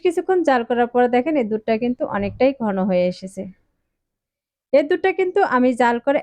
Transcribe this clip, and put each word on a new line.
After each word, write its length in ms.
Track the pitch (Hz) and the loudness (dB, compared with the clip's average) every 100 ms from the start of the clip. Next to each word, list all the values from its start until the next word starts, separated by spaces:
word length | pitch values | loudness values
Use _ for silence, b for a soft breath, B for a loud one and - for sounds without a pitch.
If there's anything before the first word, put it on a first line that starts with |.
কিছুক্ষণ 380 | 359 349 349 370 | -2 -2 0 0
জাল 200 | 311 254 | 2 0
করার 240 | 233 240 240 | 0 -2 0
পর 140 | 247 247 | 2 2
দেখেন 260 | 247 269 302 | 2 0 -2
এই 100 | 214 | -2
দুধটা 280 | 220 220 220 | -4 -2 -2
কিন্তু 260 | 247 247 302 | -2 -4 -4
অনেকটাই 460 | 202 202 - 262 | -4 -4 0 0
ঘন 240 | 269 220 190 | 0 -2 -2
হয়ে 260 | 190 180 180 | 0 2 0
এসেছে। 360 | 180 190 190 185 - _ _ _ _ _ _ _ _ _ _ _ | -2 -12 -14 -14 -16 _ _ _ _ _ _ _ _ _ _ _
এই 120 | 277 | 0
দুধটা 260 | 302 359 381 | 2 0 0
কিন্তু 280 | 370 370 403 | 0 0 0
আমি 280 | 370 247 254 | 2 2 2
জাল 220 | 233 240 233 | 2 0 0
করে 200 | 277 277 | 0 -2